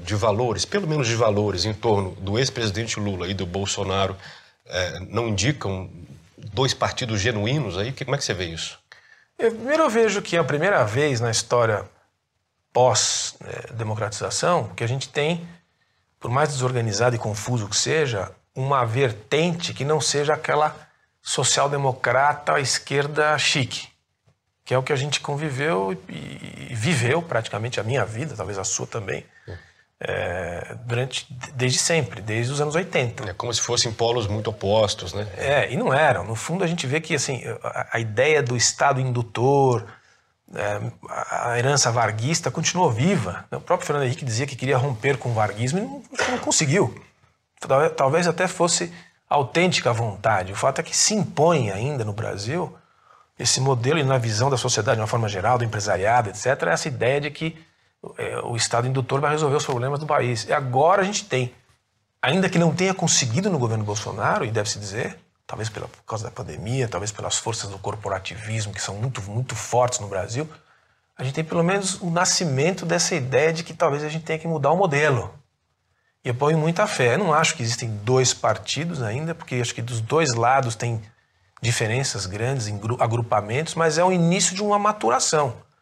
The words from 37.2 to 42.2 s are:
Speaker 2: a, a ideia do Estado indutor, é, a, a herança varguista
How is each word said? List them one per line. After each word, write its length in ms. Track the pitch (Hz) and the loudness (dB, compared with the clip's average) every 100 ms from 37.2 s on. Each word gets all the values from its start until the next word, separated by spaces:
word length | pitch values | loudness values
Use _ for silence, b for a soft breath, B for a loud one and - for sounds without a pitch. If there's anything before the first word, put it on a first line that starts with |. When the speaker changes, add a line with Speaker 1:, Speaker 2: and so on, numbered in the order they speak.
| - 127 - 113 | -2 -4 -6 -8
Speaker 2:
a, 340 | - - - 117 | -6 -6 -4 -4
a 20 | |
ideia 440 | 113 107 143 151 | -2 2 4 4
do 120 | 127 123 | 2 0
Estado 460 | - - 143 135 | 0 2 2 2
indutor, 840 | 131 120 117 - 127 139 135 117 - B B B B _ _ | 0 -2 -4 0 4 6 6 4 -2 B B B B _ _
é, 280 | - 101 104 117 - - | -6 -4 -4 -6 -10 -10
a, 440 | - - - 120 | -8 -4 -4 -2
a 60 | 120 | 0
herança 340 | 127 143 123 | 2 2 2
varguista 600 | 113 110 110 | 2 2 0